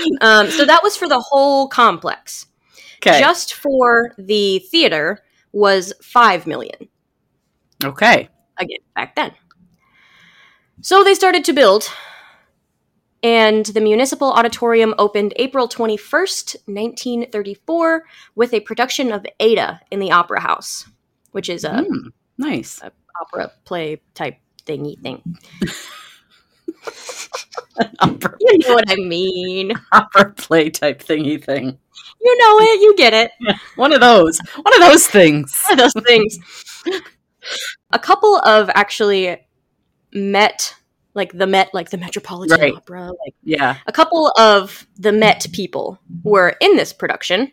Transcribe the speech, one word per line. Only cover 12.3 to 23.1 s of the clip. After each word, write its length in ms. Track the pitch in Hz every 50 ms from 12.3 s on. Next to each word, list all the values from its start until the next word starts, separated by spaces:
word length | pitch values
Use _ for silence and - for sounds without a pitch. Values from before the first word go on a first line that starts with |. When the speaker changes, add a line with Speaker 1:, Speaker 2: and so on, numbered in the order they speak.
| _ _ _ _ _ _ _ _ _ _ _ _ _ _ _ _ _ _
Speaker 1:
and 440 | - 233 233 226 220 214 220 214 214
the 140 | 214 202 220
Municipal 500 | 220 214 214 226 262 262 311 - 277 269
Auditorium 640 | - 226 233 233 233 - 240 233 233 226 226 220 220 -
opened 340 | 208 208 - 208 202 202 -
April 320 | - 254 269 - 269 240 240
twenty-first, 880 | - - 226 214 214 202 - - - 311 370 381 - - - - - - _
nineteen 640 | - 196 202 220 233 - - - 247 240 233 233 -
thirty-four, 760 | - 208 202 202 202 - _ - 330 339 330 330 320 320 320 _ _ - - _ _
with 180 | 202 240 240 240
a 60 | 214
production 500 | 208 - 220 233 247 262 - - 269 240
of 140 | 208 196 202 - - _
Ada 400 | 202 226 226 196 110 - 165 - _ _
in 100 | 196 196
the 120 | 196 180
Opera 280 | 160 175 175 - 101 -
House, 460 | - - 82 - - - - - - _ _ _ _ _ _ _ _ _
which 160 | - 196 185 -
is 160 | 175 165 -
a, 60 | 151
Speaker 2:
Mm, 420 | 180 247 349 392 226 127 - - _ _ _ _ _ -
nice. 420 | 269 311 202 120 - - - -
Speaker 1:
a 100 | - - _ _ _ _